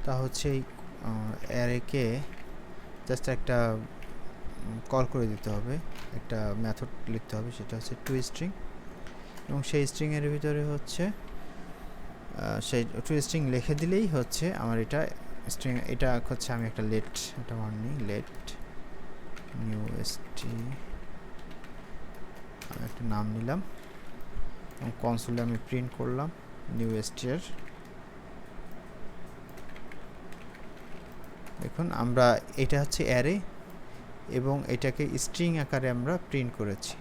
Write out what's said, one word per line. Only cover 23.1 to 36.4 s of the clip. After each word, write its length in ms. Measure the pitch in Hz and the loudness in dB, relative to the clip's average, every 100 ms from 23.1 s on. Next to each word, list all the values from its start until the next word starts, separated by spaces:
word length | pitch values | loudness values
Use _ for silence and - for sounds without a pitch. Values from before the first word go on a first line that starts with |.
| 107 107 | 2 2
নিলাম 300 | 110 117 170 185 - - - - - - - - - - - | 0 0 0 0 -4 -8 -8 -6 -4 0 6 6 4 -6 -6
এবং 100 | 120 110 | -6 0
কনসোলে 420 | 120 117 - 120 | 2 2 2 2
আমি 140 | 117 113 - | 2 0 0
প্রিন্ট 240 | 127 123 - | -2 -2 -2
করলাম 320 | 123 127 156 - - - - 117 | 0 0 -2 -4 -12 -6 -2 0
new 240 | 113 110 | 2 2
S 80 | 107 - | 0 -2
T 80 | 123 | 0
R। 140 | 156 - - - - - - - - - - - - - - - - - - - - - - - - - - - - - - - - - - - - - - - - - - | 0 0 -2 -2 -8 -12 -12 -14 -14 -12 -12 -10 -8 -6 -8 -8 -4 -2 -2 -6 -6 -10 -8 -6 -4 -4 -4 -6 -8 -8 -8 -8 -10 -10 -10 -8 -8 -8 -10 -10 -8 -10 -4
দেখুন, 300 | 123 - 175 | -4 0 0
আমরা, 480 | - 120 123 123 110 - - | 2 4 8 10 8 2 2
এটা 240 | 131 143 | 6 8
হচ্ছে 240 | 143 - | 6 4
অ্যারে 360 | 113 123 135 196 - - - - - - - - - | 6 6 6 4 0 -8 -10 -10 -10 -10 -10 -10 -2
এবং 340 | 127 135 139 - | 2 4 2 2
এটাকে 500 | 120 135 127 147 131 | 2 2 2 0 0
স্ট্রিং 400 | - - 175 165 | 0 2 4 4
আকারে 320 | 135 135 127 | 2 2 2
আমরা 280 | 120 127 175 - | 2 2 0 0
প্রিন্ট 220 | 139 | 0